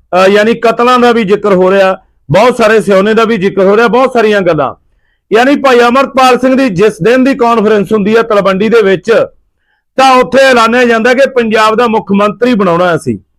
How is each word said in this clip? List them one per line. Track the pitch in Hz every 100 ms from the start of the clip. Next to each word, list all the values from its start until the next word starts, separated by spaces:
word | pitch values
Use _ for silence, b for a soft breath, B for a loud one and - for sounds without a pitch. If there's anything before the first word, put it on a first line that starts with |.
| _
ਅਹ, | 180 190
ਯਾਨੀ | 202 214
ਕਤਲਾਂ | 233 226 226 240 247
ਦਾ | 240
ਵੀ | 233
ਜ਼ਿਕਰ | 190 202 208
ਹੋ | 185 185
ਰਿਹਾ, | 196 190 190 _ _ -
ਬਹੁਤ | 165 247 240
ਸਾਰੇ | 214 220
ਸਿਉਨੇ | 190 190 202
ਦਾ | 220
ਵੀ | 220 226
ਜ਼ਿਕਰ | 190 202
ਹੋ | 190 208
ਰਿਹਾ, | 233
ਬਹੁਤ | 233 262
ਸਾਰੀਆਂ | 247 220 208
ਗੱਲਾਂ। | 180 156 127 101 _ _ _ _ -
ਯਾਨੀ | 208 254 294
ਭਾਈ | 269 240
ਅਮਰਤਪਾਲ | 240 254 277 262 254 247
ਸਿੰਘ | 254 262
ਦੀ | 262
ਜਿਸ | 175 208 -
ਦਿਨ | 190 254
ਦੀ | 262 262
ਕਾਨਫਰੰਸ | 233 233 208 214 185
ਹੁੰਦੀ | 214 196 226
ਹੈ |
ਤਲਵੰਡੀ | 226 208 190 190 214
ਦੇ | 226
ਵਿੱਚ, | 196 190 - 208 135 _ _ _ _ _ _ -
ਤਾਂ | 262 254
ਉੱਥੇ | 247 262
ਐਲਾਨਿਆ | 269 240 226 247 240
ਜਾਂਦਾ | 226 233
ਕਿ | 254 262
ਪੰਜਾਬ | 254 226 220 220 220
ਦਾ | 240
ਮੁੱਖ | 220 -
ਮੰਤਰੀ | 196 208 208 247
ਬਣਾਉਣਾ | 226 190 170 180 160
ਅਸੀਂ। | 131 101 _